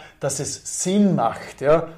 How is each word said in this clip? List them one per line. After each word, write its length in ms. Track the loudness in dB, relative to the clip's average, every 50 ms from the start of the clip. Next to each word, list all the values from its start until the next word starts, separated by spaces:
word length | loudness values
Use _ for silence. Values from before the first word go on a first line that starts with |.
| -14 -20 -12 _
dass 200 | -6 -6 -4 -4
es 440 | -6 -8 -8 -10 -12 -10 -8 -4 -2
Sinn 320 | 0 2 4 4 4 4
macht, 460 | 2 0 -2 -2 -6 -12 -16 -12 -2
ja, 280 | 2 4 4 4 2 -4 -12